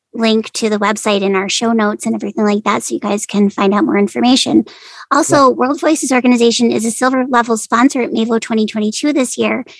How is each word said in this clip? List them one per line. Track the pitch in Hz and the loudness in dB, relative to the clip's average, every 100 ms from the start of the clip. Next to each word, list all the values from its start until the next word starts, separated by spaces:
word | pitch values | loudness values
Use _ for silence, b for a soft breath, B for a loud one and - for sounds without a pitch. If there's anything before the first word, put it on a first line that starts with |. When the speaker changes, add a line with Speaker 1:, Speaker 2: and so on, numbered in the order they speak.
| _ | _
Speaker 1:
link | 233 226 220 220 | -2 0 0 -2
to | - 220 | -4 -2
the | 208 | 0
website | 208 214 220 202 | 0 0 0 0
in | 196 190 | 0 0
our | 196 | -2
show | - 233 | -2 0
notes | 233 208 214 | 2 0 -2
and | 226 220 | -4 -4
everything | 202 208 | -6 -2
like | 208 208 | 0 0
that, | 202 208 | 0 -4
so | - | -4
you | - | -6
guys | 208 202 - | -4 -4 -2
can | 202 202 | 0 0
find | - 196 | 2 0
out | 202 | 2
more | - 202 | 2 0
information. | 202 247 240 262 - - - B B B B | 0 0 2 2 2 0 0 B B B B
Also, | 277 320 302 269 | 0 2 4 4
Speaker 2:
Yeah. | |
Speaker 1:
World | - 254 339 | 2 -2 0
Voices | 320 320 262 | 0 0 0
organization | 254 247 240 233 226 233 | 0 2 4 2 2 0
is | 220 | 0
a | 226 | -2
silver | - 254 262 254 | 0 0 0 0
level | 247 240 220 | 0 0 -2
sponsor | - 233 269 262 | -2 2 2 2
at | 226 | -2
mavo | - 226 226 | -2 0 -2
twenty | - 226 214 | -2 -2 -2
twenty-two | 220 214 - 294 | -2 -4 -2 0
this | 294 247 - | 0 -2 -2
year, | 214 220 - | -2 -2 -8